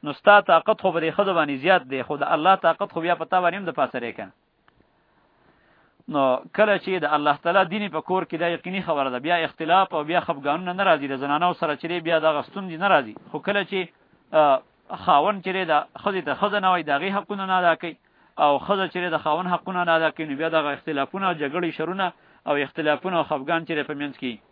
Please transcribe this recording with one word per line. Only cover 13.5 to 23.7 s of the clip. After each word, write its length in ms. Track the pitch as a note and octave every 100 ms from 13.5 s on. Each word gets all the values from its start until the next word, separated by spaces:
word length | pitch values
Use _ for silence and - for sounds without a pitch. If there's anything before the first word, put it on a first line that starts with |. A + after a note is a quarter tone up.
| G3+
چې، 160 | F3+ G3 F3 _ _ _ _
آ، 80 | D#3 D3 C3+ _ _ _ -
خاوند 480 | F#3 D3 E3+ G3+
چې 80 | F#3
دی 120 | F#3 F3
د 80 | D3+ - -
ښځې 240 | G3+ F#3+
ته 100 | D#3+ C3+
ښځه 240 | G3+ G3+
نه 80 | F#3
وایي، 140 | F3+
د 80 | D3+
هغې 180 | C#3+ F#3
حقونه 340 | G3 - G3+ F#3+
نه 100 | F#3
ادا 180 | F3 D#3+
کوي، 200 | F3 - _ _ _ -
او 140 | D3 C#3+
ښځه 260 | D3 G3 F#3
چې 100 | F3+
دی 60 | F3+
د 80 | D#3+
خاوند 340 | D#3+ D#3 F#3
حقونه 320 | F3 - F#3
نه 100 | E3+ E3
ادا 140 | D#3+
کوي، 160 | - D#3
نو 100 | C#3
بیا 140 | D#3+
دغه 200 | D#3+ D3
اختلافونه، 640 | C#3 - D3 C3+ F#3+ F#3+
جګړې، 360 | E3 C#3+ D#3+ E3+
شرونه 360 | D3+ E3 F#3+ F#3 - _ _ -
او 100 | C#3+
اختلافونه 600 | C3+ - D3+ D3 F#3 F3
او 60 |
خفګان 380 | D3 C#3+ C3+ E3
چې 80 | E3